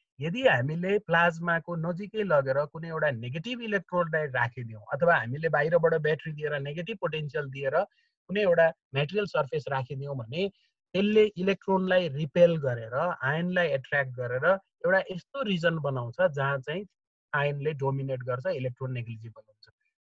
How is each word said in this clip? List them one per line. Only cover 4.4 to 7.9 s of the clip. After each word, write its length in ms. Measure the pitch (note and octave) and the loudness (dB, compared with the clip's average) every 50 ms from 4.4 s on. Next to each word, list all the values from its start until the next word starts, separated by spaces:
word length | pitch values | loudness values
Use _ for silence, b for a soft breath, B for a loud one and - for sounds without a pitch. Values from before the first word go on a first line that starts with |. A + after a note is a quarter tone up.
| A#2+ A#2+ - - A#2+ A2+ A2 G#2+ G#2 - - | -2 -2 -2 -8 -10 -12 -12 -14 -10 -8 -4
अथवा 220 | C3+ E3+ E3+ E3+ | 2 4 4 4
हामीले 340 | C#3+ A2 A2+ C3 D3+ D#3+ E3 | 4 2 -2 -4 -4 -2 0
बाहिरबाट 440 | D3+ D3 D3 D#3 E3+ E3+ D#3+ E3 E3 | 0 2 2 4 4 4 4 4 2
battery 380 | D#3+ D3+ D3+ D#3 D3+ - D#3+ | 2 2 0 0 -2 -4 -8
दिएर 280 | D3+ D3 D3+ D3 D3 C#3+ | -8 -6 -4 -4 -4 -4
negative 380 | C#3 C#3+ D3 E3+ F3 E3 A3+ - | -4 -6 -6 -6 -8 -8 -6 -6
potential 480 | - E3 D3+ D#3 D3+ C#3+ - D#3 D3 | -4 -4 -4 -4 -6 -6 -6 -6 -6
दिएर 380 | C#3 C3 C#3 C#3 C3+ C#3+ E3 G3+ - | -6 -8 -4 -4 0 0 0 0 0